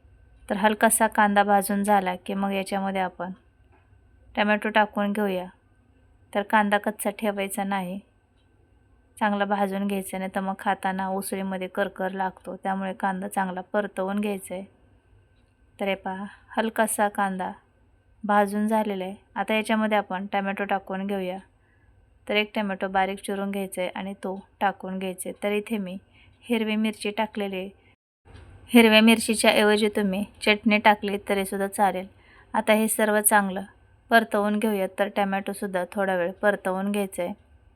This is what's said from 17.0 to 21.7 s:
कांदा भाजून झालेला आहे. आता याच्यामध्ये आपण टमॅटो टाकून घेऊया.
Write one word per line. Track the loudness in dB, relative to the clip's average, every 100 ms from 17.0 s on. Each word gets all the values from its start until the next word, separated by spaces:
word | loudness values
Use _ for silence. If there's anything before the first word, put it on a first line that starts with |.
| 0
कांदा | 0 -2 -2 -8 -10 _ _ _ _ _ _
भाजून | 2 4 4 0 0
झालेला | 0 0 -4
आहे. | -8 -10 _
आता | -8 -2
याच्यामध्ये | 0 2 0 2 2
आपण | 0 -6 -4
टमॅटो | -2 -2 -4
टाकून | -2 -2 -2 -6 -4
घेऊया. | -4 -4 -8 -14 _ _